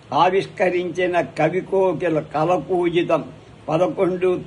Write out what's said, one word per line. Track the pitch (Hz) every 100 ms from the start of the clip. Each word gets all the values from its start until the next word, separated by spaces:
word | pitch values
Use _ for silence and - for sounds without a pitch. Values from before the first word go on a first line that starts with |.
| -
ఆవిష్కరించిన | 131 175 190 160 - 185 180 180 165 180 175
కవి | 156 - 156 180
కోకిల | - 190 190 165 175 156
కలపూజితం | - 147 156 180 - 180 175 170 165 160 120 - - - -
పదకొండు | 156 180 175 185 180 185 180